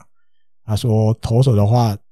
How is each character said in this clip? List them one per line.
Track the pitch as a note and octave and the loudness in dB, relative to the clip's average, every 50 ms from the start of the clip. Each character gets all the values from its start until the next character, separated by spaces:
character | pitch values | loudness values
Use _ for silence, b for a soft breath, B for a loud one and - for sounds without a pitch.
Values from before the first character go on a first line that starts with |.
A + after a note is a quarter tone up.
| - - - - - - - - - - _ _ _ | -20 -20 -20 -20 -20 -20 -20 -20 -20 -20 _ _ _
他 | - G#2+ | -6 -6
说 | G2+ - B2 G#2+ A2 A2 G#2+ A2+ - | -4 -2 -2 0 0 0 0 -2 -2
投 | - - A#2 A#2 C3 | -4 -2 0 0 2
手 | C#3 A2+ | 2 2
的 | G2+ G2+ | 2 2
话， | G2+ A2+ B2 A#2+ A2+ G2+ G#2 - _ | 2 2 0 0 -2 -4 -6 -12 _